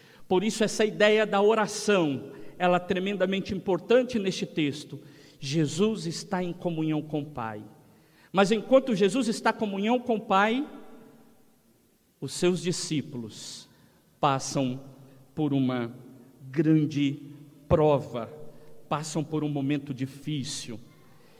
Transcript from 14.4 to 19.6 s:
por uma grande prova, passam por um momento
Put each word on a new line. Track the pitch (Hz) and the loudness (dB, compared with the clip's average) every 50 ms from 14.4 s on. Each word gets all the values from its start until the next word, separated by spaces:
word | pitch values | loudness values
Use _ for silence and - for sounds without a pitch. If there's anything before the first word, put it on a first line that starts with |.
| - - - 147 135 127 123 131 - - - - - - - - - _ _ | 0 -2 -2 0 0 0 -2 -6 -10 -16 -20 -20 -20 -20 -20 -20 -20 _ _
por | - 156 147 139 | -4 -2 0 2
uma | 139 131 127 127 123 117 113 120 - - - - - - - - - - 131 | 2 2 2 0 0 -2 -4 -8 -12 -18 -20 -20 -20 -20 -20 -20 -20 -18 -4
grande | 131 160 156 156 160 156 151 - - 143 143 139 143 - - - - - - - - - - - | -2 2 4 6 6 4 4 2 0 0 0 0 0 -4 -8 -16 -18 -20 -20 -20 -20 -12 -2 2
prova, | - 160 151 151 147 135 147 131 123 120 110 - - - - - - - - - - - - - | 4 6 6 6 4 4 2 -2 -8 -8 -10 -10 -12 -14 -16 -16 -16 -18 -18 -18 -18 -18 -8 -6
passam | 160 147 156 - - 170 147 | -4 -4 -4 -4 -4 -4 -4
por | 135 156 151 151 | -2 -2 -4 -2
um | 151 | -2
momento | 147 143 | -2 -2